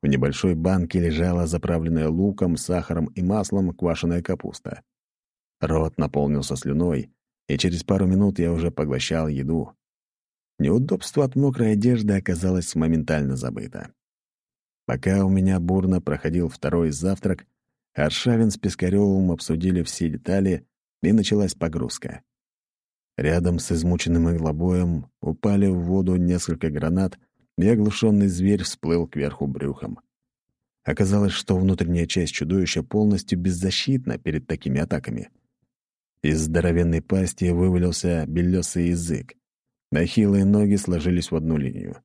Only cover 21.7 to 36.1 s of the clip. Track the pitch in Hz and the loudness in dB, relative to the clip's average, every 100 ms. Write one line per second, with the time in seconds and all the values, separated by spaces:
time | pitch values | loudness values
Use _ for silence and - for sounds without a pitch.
21.7 | 78 60 - - - _ _ _ _ _ | -4 -6 -8 -12 -14 _ _ _ _ _
22.7 | _ _ _ _ - 73 85 87 85 - | _ _ _ _ -4 0 2 2 -2 -2
23.7 | 85 85 87 - 85 82 85 80 78 90 | 0 0 0 2 2 2 0 -2 0 0
24.7 | 90 87 82 65 _ 71 78 110 101 98 | 2 0 -2 -6 _ -8 -2 0 2 2
25.7 | 90 85 95 92 92 87 90 - 80 82 | 0 0 0 2 2 2 0 -2 -4 -4
26.7 | 73 78 87 95 - _ _ _ - 92 | -2 -2 0 -2 -4 _ _ _ 0 2
27.7 | 113 107 104 113 104 101 87 95 101 92 | 4 2 2 2 4 2 2 2 2 -2
28.7 | - 78 85 82 73 71 - 71 67 71 | -6 -2 0 -2 -4 -6 -4 -6 -4 -6
29.7 | 69 - - _ _ _ _ _ _ _ | -6 -10 -12 _ _ _ _ _ _ _
30.7 | _ - 71 95 104 101 85 - 92 95 | _ -6 0 2 2 2 -2 0 2 2
31.7 | 92 85 85 82 - 82 - 76 95 87 | 2 0 0 0 0 -2 -4 -2 0 0
32.7 | - - 107 107 98 - 90 90 87 95 | -2 -2 0 2 2 0 -2 -2 0 -2
33.7 | - - 131 127 - - 76 65 80 69 | -2 0 -2 -2 -6 -4 -4 -4 -6 -2
34.7 | 67 80 78 - 57 50 _ _ _ _ | -2 -2 -4 -4 -10 -10 _ _ _ _
35.7 | _ _ _ _ | _ _ _ _